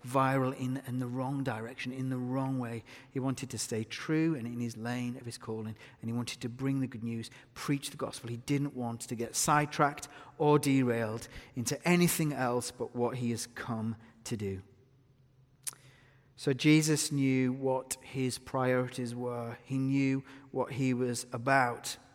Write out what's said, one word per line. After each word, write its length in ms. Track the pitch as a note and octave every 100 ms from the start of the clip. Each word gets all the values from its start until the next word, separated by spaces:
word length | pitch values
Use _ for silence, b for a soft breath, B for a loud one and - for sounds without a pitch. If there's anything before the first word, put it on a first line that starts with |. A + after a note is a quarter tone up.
| C3
viral 480 | C3+ C3 C3+ B2+ C3+
in, 220 | B2+ C3 B2+
in 120 | B2
the 80 | B2
wrong 340 | B2 C3 C#3
direction, 520 | C3+ A2 A2+ C3 B2+
in 160 | B2+ C3
the 80 | B2+
wrong 420 | B2 C3 C3+ C3
way. 240 | A#2+ A#2 - B B
He 100 | C3+
wanted 280 | C3 B2+ B2+
to 60 | A2
stay 280 | - A2+ A2+
true 500 | - - D#3+ D#3+ D#3
and 100 | A2+
in 140 | A#2+
his 160 | A#2+ A2+
lane 400 | A#2 B2 B2 B2
of 80 | A#2+
his 120 | -
calling. 360 | - A2 A2 G#2 B B
And 80 | A2+
he 20 |
wanted 300 | A#2 A#2 -
to 80 | B2
bring 320 | B2 C3+ C3+
the 60 | B2+
good 180 | A2+ A#2
news, 240 | A#2 A2+ B B
preach 380 | - - C#3+ -
the 40 | -
gospel. 340 | - - A#2
He 60 | A#2
didn't 400 | A#2+ C#3+ C#3+ C3
want 240 | A#2+ A#2
to 160 | - A2+
get 220 | A#2 -
sidetracked 720 | - D3+ D3+ - C#3+ D3 - B B -
or 220 | D3+ D3
derailed 720 | D3 C3+ B2 A#2 A2 A2+ - B B -
into 240 | A#2 C#3+ E3
anything 460 | F3 F3 - D#3
else 380 | C3+ B2+ B2 A#2
but 220 | - A#2
what 220 | B2 A#2+ B2
he 160 | A#2+
has 160 | A2+ - -
come 400 | - A2+ A2 A2 B B -
to 100 | A2
do. 260 | G2+ F#2+ - - _ _ _ _ _ _ _ _ - B B B B B B -
So 160 | -
Jesus 580 | C3 D#3 D3+ D#3 D3 -
knew 440 | C#3+ C3+ C3 B2+
what 420 | C3 C3+ C3 B2+ -
his 360 | - C3+ C3 -
priorities 800 | - C3+ B2+ B2+ B2+ B2+ B2 A#2+
were. 420 | B2 A#2+ A#2 A#2
He 140 | - C3+
knew 480 | C3+ C#3 C3+ C3+ - B B
what 220 | C3+ B2
he 200 | A#2+ C3
was 320 | B2 B2+ A#2+ -
about. 640 | A#2+ B2 C3+ B2 A#2 - - -